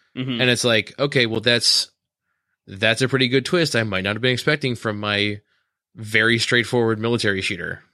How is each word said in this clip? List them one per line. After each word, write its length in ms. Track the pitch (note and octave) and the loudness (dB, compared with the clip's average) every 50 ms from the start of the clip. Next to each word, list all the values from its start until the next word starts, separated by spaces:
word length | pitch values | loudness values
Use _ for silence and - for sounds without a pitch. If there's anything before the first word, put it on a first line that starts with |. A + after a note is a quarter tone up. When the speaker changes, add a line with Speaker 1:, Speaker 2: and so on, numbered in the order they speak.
| _ _ _ | _ _ _
Speaker 1:
Mm-hmm. 240 | B2+ B2+ C3+ B2 A#2 | -8 -6 -6 -2 0
Speaker 2:
And 80 | B2+ B2 | 2 2
it's 120 | A#2+ A2+ - | 2 2 2
like, 300 | B2 A2+ A2 G2+ - - - | 2 2 2 0 -2 -4 -4
okay, 260 | C#3 D3 - C3+ A#2+ | -4 0 2 2 2
well, 160 | A2+ A2 A2+ | 2 0 0
that's, 480 | G#2 B2 A#2+ A#2 - - - - - - _ _ _ _ _ _ _ _ _ _ _ _ _ _ _ | 2 2 2 2 2 2 2 0 0 -4 _ _ _ _ _ _ _ _ _ _ _ _ _ _ _
that's 340 | - F#2+ F#2 A2 A2 A2+ - | -16 -4 0 2 2 2 2
a 60 | C3 | 2
pretty 200 | B2 C3 B2+ C3 | 0 2 2 2
good 160 | A#2+ B2+ C3+ B2 | 2 2 0 0
twist 300 | - - F3 E3 D3 - | 0 0 0 0 0 0
I 80 | A#2 A2+ | 0 -2
might 200 | G#2+ G2 F#2+ F#2 | 0 -2 -2 -2
not 120 | G2+ G#2+ | -2 -2
have 60 | A2 | 0
been 120 | A#2+ B2+ B2+ | 0 0 0
expecting 420 | A#2 - D#3 D3+ D3 C#3+ C3 A#2+ | 0 0 -2 -2 0 -2 -4 -4
from 240 | - - A2+ G#2 G#2 | -4 -4 -6 -6 -4
my 420 | G#2+ G#2 G#2 G2+ G#2 G#2 G#2 G#2 - _ _ _ _ _ _ _ _ _ _ | -2 -2 0 0 0 0 -2 -6 -12 _ _ _ _ _ _ _ _ _ _
very 420 | - A2 G#2 G#2+ A2 A2 A2+ A#2 | -16 -10 -2 0 2 4 4 2
straightforward 640 | A2+ A2+ - B2 A#2+ A2 - - B2 A#2 A2+ A2+ G#2+ | 2 2 0 0 0 0 0 0 0 2 2 0 0
military 420 | A2 A#2 A#2+ A2+ A2+ G#2+ G2 F#2+ | -2 -2 -2 0 0 0 -2 -2
shooter. 420 | F#2 - G2+ F2 E2+ E2+ F2 - - _ | -4 -6 -6 -6 -8 -10 -10 -12 -16 _